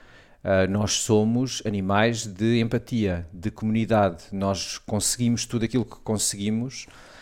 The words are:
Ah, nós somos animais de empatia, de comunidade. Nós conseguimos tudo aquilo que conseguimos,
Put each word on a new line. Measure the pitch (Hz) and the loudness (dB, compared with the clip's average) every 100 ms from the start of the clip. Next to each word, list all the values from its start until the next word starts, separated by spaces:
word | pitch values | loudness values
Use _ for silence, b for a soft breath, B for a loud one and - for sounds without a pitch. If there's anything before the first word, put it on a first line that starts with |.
| b b b b | b b b b
Ah, | 92 95 95 | 0 2 4
nós | 104 104 - | 2 0 -2
somos | - 107 110 120 127 - 110 | 2 4 4 2 -2 -4 -4
animais | 101 95 101 117 113 110 | -2 2 2 2 0 -6
de | 92 113 120 | -2 2 2
empatia, | 117 120 - 120 98 87 85 | 2 -2 -2 -2 0 -2 -6
de | 92 101 | -8 -8
comunidade. | - 110 110 107 107 98 82 - | -4 -2 0 2 4 2 0 -8
Nós | 98 98 95 - - | -2 -2 -2 -6 -10
conseguimos | - 104 - - 120 117 - | -4 -2 -2 0 0 0 -2
tudo | 117 | -2
aquilo | 113 127 107 | 0 0 -2
que | - | -6
conseguimos, | - 104 - 101 101 110 127 - - B B B | -4 -2 -2 -2 -2 -2 -4 -10 -16 B B B